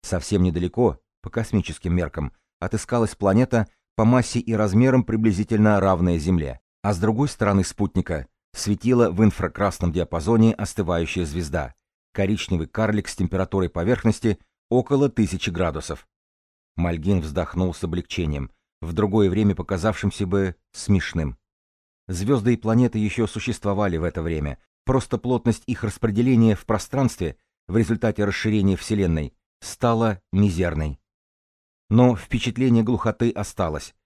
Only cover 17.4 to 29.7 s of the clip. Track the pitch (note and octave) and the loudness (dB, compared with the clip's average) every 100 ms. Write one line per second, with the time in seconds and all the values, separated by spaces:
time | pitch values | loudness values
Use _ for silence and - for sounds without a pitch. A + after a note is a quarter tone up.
17.4 | E2 E2+ F#2 E2+ F2+ F2 - - D#2+ D2 | -4 -2 -2 -2 -6 -6 -6 -6 -4 -4
18.4 | C2 _ _ _ D#2+ E2+ G#2 G#2+ G2 F#2+ | -8 _ _ _ -8 -2 0 4 4 2
19.4 | G#2 F2+ F2 F#2+ G2+ G#2+ G2+ - F#2+ G2 | 0 0 -2 -2 -2 -2 -4 -4 -2 0
20.4 | F#2+ F2 _ - - G2 - E2 D2 - | -2 -4 _ -14 0 0 0 -4 -6 -8
21.4 | _ _ _ _ _ _ - F2+ G2+ C3+ | _ _ _ _ _ _ -10 -6 0 2
22.4 | G#2+ A#2 A2 A2+ B2 A2 G#2+ - A2 A2 | 2 0 2 2 2 0 -2 -2 -2 -2
23.4 | - G#2+ G2+ G2 G2+ E2+ E2+ E2+ E2 D#2+ | -6 -4 -4 -2 -2 -2 -4 -4 -4 -4
24.4 | D2 C2+ _ _ - C3 - A#2 B2 B2 | -4 -8 _ _ -2 -2 0 -6 -2 0
25.4 | A#2 A2 - B2 A2 - A2+ G#2 A#2+ B2 | 0 -2 -4 -4 -4 -2 -2 0 2 6
26.4 | A2+ G2+ - A2 - C3 C3 - E2+ - | 4 2 -2 -4 -2 -2 -2 -2 -8 -8
27.4 | _ _ - G2 A#2 A2+ A#2 G#2 G2+ F#2+ | _ _ -2 0 0 0 0 0 -2 -2
28.4 | A2 G#2+ G2 F#2 - G#2+ F#2 D#2+ C#2+ _ | 0 2 2 0 -2 -2 0 0 -4 _
29.4 | _ _ - | _ _ -18